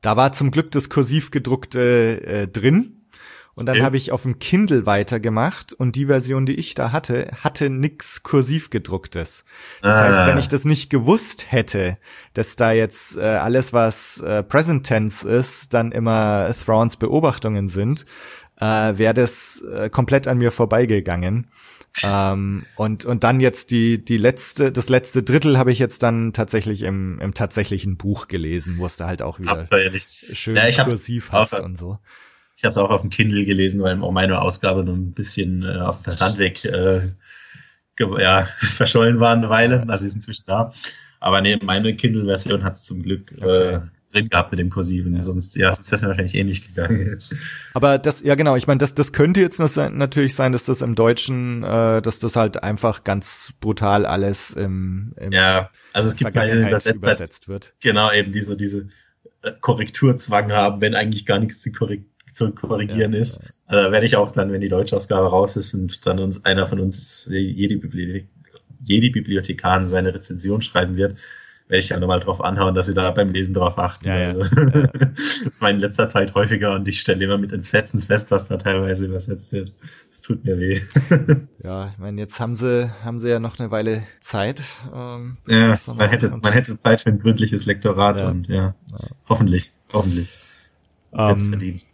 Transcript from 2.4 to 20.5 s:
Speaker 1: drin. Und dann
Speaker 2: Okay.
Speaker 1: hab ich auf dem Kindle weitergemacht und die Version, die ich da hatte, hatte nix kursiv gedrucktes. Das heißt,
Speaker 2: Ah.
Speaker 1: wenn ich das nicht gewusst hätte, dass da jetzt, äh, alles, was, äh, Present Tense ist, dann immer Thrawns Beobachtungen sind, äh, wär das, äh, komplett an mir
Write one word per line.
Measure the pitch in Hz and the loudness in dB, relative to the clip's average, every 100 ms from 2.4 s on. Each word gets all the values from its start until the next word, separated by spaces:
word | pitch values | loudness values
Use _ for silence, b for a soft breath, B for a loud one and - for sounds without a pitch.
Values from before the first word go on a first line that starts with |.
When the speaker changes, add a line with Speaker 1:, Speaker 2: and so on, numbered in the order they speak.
| 98 | -4
Speaker 1:
drin. | 101 117 170 247 - _ B B B B - | 0 4 4 2 -8 _ B B B B -8
Und | 120 | 0
dann | 120 | 2
Speaker 2:
Okay. | 135 | 2
Speaker 1:
hab | |
ich | 131 131 | 0 -2
auf | 127 | -4
dem | 131 120 | -4 -6
Kindle | - 180 208 135 101 | 0 2 4 2 2
weitergemacht | 101 104 117 113 110 135 - - | 0 0 -2 -2 0 -2 -4 -16
und | - 127 127 | -4 -4 -2
die | 139 | 2
Version, | 135 123 135 135 | 2 2 -2 -2
die | 143 | -2
ich | 165 - | -6 -4
da | 120 | -4
hatte, | 143 - 123 - - | -4 -4 -4 -4 -4
hatte | 151 147 143 | -4 -2 -2
nix | 131 131 - - - | 0 -4 -4 -14 -14
kursiv | - 143 127 156 - | 0 2 2 -2 -4
gedrucktes. | 113 - 90 - 95 80 - _ B B B | -8 -4 -8 -8 -10 -10 -12 _ B B B
Das | 101 107 | 2 6
heißt, | 104 98 | 6 6
Speaker 2:
Ah. | 90 | 6
Speaker 1:
wenn | 87 | 4
ich | - | 2
das | - 147 | 0 2
nicht | 151 - | 0 2
gewusst | 139 117 220 - - - | 2 4 4 2 -8 -2
hätte, | 127 - 101 90 95 B B B | 0 0 -2 -2 -4 B B B
dass | - 110 - | -6 -6 0
da | 113 | 2
jetzt, | 113 110 - - - | 4 2 -2 -8 -2
äh, | |
alles, | 110 107 101 127 131 | 0 0 2 0 2
was, | 120 113 107 - - | 2 2 0 -6 -6
äh, | - 104 | -4 -4
Present | 101 139 160 147 135 | 0 0 2 0 0
Tense | 113 107 101 98 | 0 0 -4 0
ist, | 120 131 - - | 0 0 -8 -2
dann | 120 117 | 0 0
immer | 110 113 110 107 104 92 120 - | -2 0 2 2 0 0 -2 0
Thrawns | 110 113 - | 2 2 0
Beobachtungen | 117 151 160 110 110 107 98 | 0 2 0 0 -4 -2 -4
sind, | 92 107 147 - B B B B _ | -2 -2 -4 -8 B B B B _
äh, | 110 110 110 98 | -2 0 0 2
wär | 110 | 2
das, | 113 120 - - - | 4 2 0 -8 -10
äh, | - - 107 | -12 -6 -4
komplett | - 123 139 135 | -2 2 2 2
an | 123 | 2
mir | 120 | 2